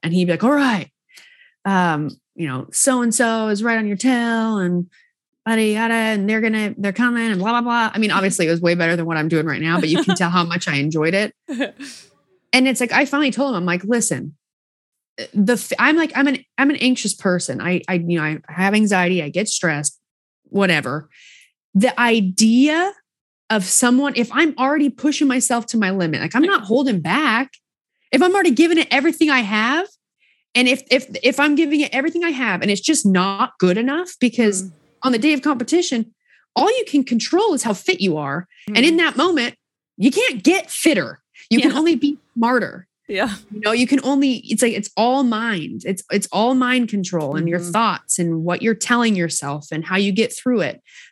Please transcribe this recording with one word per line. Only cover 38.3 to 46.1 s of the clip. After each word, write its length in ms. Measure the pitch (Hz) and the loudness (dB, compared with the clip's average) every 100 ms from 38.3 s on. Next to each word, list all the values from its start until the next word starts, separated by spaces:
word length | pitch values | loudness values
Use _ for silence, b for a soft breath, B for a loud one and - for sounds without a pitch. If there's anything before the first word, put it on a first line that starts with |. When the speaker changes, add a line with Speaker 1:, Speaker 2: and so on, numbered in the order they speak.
| 147 180 b b | -6 -10 b b
Speaker 1:
And 180 | 214 294 | 2 4
in 80 | 330 | 4
Speaker 2:
Mm. 20 | |
Speaker 1:
that 200 | 320 226 | 0 0
moment, 380 | 339 311 240 - _ _ _ - | 0 0 -2 -8 _ _ _ 0
you 140 | 226 | 2
can't 320 | 349 494 247 | 2 0 0
get 260 | 277 370 - | 2 2 -2
fitter. 520 | - - 226 127 - _ B B | 0 2 2 -2 -10 _ B B
You 100 | - | 2
can 120 | 254 | 2
Speaker 2:
Yeah. 60 | 262 | 2
Speaker 1:
only 180 | 330 269 | 2 2
be 220 | 285 302 _ 233 | 0 -4 _ -2
smarter. 520 | 226 247 180 - - _ - | 0 0 -2 -10 -20 _ -8
Speaker 2:
Yeah. 280 | 196 226 196 - | -4 -2 -4 -14
Speaker 1:
You 80 | 208 | -4
know, 100 | 214 | 0
you 120 | 240 254 | 2 2
can 120 | 277 | 2
only, 340 | 262 277 277 233 - | 2 2 2 -2 -4
it's 120 | 220 | 0
like, 120 | 240 | 0
it's 160 | 208 208 - | 0 -6 0
all 280 | 233 262 | 0 2
mind. 580 | 254 214 233 190 151 170 - | 0 0 -2 -4 -6 -10 -8
It's, 180 | 190 - | -8 -4